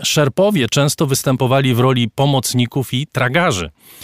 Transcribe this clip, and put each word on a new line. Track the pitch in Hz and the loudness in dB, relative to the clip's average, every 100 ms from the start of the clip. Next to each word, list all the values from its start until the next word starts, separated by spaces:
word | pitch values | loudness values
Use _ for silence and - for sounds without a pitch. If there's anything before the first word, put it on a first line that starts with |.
szerpowie | - 156 139 180 202 185 113 | -4 0 0 2 2 2 0
często | 143 143 - 143 | 0 0 0 -2
występowali | 135 139 127 127 135 131 | 0 0 0 2 2 2
w | 117 | 2
roli | 131 127 113 | 2 2 -2
pomocników | - 143 135 - 123 120 139 120 | 0 0 0 0 -2 -2 -4 -4
i | 127 147 | -6 -4
tragarzy. | 135 127 165 180 95 78 _ - - | -4 0 0 0 -2 -6 _ -20 -20